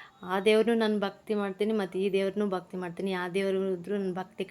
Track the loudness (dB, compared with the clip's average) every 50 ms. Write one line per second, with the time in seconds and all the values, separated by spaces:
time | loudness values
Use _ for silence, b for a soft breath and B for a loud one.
0 | B B B -14 -6 -4 -2 2 4 6 6 6 6 4 4 2 2 2 2 0
1 | 0 -4 -6 -6 -6 -4 -2 -2 -2 -2 -2 -2 -2 0 0 0 -2 -2 -2 -2
2 | 0 0 2 2 0 0 0 0 0 0 0 -2 -4 -6 -8 -8 -8 -8 -6 -4
3 | -4 -2 -2 -2 -4 -2 -2 -2 0 0 0 0 0 -2 -2 -4 -4 -4 -2 -2
4 | -2 -2 -4 -4 -8 -8 -8 -10 -8 -4